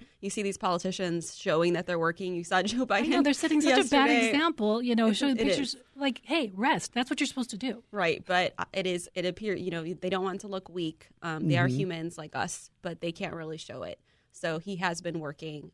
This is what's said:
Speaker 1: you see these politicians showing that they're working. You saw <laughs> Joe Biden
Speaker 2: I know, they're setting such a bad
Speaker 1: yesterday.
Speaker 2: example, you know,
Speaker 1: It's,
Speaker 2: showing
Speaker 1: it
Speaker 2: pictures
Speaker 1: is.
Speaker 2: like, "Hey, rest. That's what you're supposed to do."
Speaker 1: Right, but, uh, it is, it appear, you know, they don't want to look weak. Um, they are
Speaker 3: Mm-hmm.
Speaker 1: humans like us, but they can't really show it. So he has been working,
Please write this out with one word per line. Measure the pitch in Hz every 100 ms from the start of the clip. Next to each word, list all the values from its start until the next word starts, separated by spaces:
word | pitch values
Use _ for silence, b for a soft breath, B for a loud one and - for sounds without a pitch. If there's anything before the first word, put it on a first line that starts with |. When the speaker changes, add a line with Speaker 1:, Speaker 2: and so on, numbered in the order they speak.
| B B
Speaker 1:
you | 202
see | 214
these | 202 185
politicians | 190 175 185 185 180 170 160 -
showing | 196 160 175
that | 170 -
they're | 170
working. | 165 170 185 175
You | 170
saw | 185
<laughs> |
Joe | 196 240 233
Biden | 202
Speaker 2:
I | 311
know, | 294
they're | 285
setting | 277 311 302
such | 302
a | 277 269
bad | 277 269
Speaker 1:
yesterday. | 240 233
Speaker 2:
example, | 277 339 330 214 226
you | 247 226
know, | 220
Speaker 1:
It's, | 208
Speaker 2:
showing | 285 226
Speaker 1:
it | 220
Speaker 2:
pictures | 165 254 -
Speaker 1:
is. | _ 269
Speaker 2:
like, | 277 226
"Hey, | - 330 226 185
rest. | 269 277 -
That's | 240 240
what | -
you're | 285
supposed | 262 233
to | 196
do." | 262 240 _
Speaker 1:
Right, | 208 170 - -
but, | 180 180 -
uh, | -
it | 196 185
is, | 180 -
it | 185 175
appear, | 175 214 185
you | 180
know, | 170
they | 160 180 180
don't | 190
want | 190 185
to | 208
look | 190 190
weak. | 175 165 - - _
Um, | 165 156 156
they | 175
are | 175
Speaker 3:
Mm-hmm. | 127
Speaker 1:
humans | 180 165 165 170
like | 156
us, | - 113 - - _
but | 180 165
they | 170
can't | 165 185 170
really | 160 160
show | - -
it. | 87 - _ _ _
So | - 175 160
he | 202 185
has | 185 170
been | 175 160
working, | 151 151 160 151 -